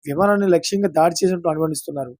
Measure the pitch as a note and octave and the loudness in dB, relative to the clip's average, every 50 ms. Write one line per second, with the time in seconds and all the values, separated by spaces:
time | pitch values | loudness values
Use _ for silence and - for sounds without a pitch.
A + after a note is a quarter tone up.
0 | _ D3 C#3 D#3+ F#3+ G3+ G#3 G3+ G3+ F#3+ F3 E3 - - G3+ G3 G3+ F#3+ D3 D#3 | _ -8 -2 0 2 2 2 2 4 4 2 2 2 0 -2 0 0 0 2 4
1 | D#3+ F3 E3+ - G3+ F#3 F#3 F3 E3+ E3+ D#3 D#3 D#3+ D#3+ D#3 C#3 - - D3 C#3+ | 2 2 2 2 0 0 0 0 -2 -4 -2 0 -2 -2 -4 -6 -10 -10 -8 -8
2 | C3+ B2 B2 _ | -8 -8 -12 _